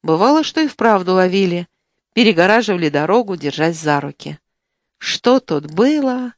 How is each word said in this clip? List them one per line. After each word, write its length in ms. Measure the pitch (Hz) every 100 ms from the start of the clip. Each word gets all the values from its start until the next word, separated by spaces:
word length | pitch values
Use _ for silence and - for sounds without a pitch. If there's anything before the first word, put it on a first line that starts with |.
Бывало, 400 | - 160 220 302
что 180 | 302 -
и 80 | 311
вправду 460 | - 233 208 180
ловили, 540 | 185 185 190 190 175 175 _ _ _ _
перегораживали 720 | - 247 170 180 220 220 180 160
дорогу, 480 | 143 156 220 208 180
держась 400 | 143 139 160 160
за 240 | 160 143
руки. 380 | 143 - - 147 _ _ _ _ _ _
Что 400 | - - - 254
тут 300 | - 151 151
было? 640 | 160 247 302 269 254 247